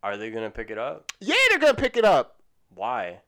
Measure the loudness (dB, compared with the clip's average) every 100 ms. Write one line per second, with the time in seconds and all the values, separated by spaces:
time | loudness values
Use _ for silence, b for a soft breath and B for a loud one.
0 | -6 -8 -8 -8 -8 -10 -10 -8 -8 -10
1 | -14 -12 -2 2 2 4 4 2 0 2
2 | 4 4 2 _ _ _ _ -8 -6 -4
3 | -6 -10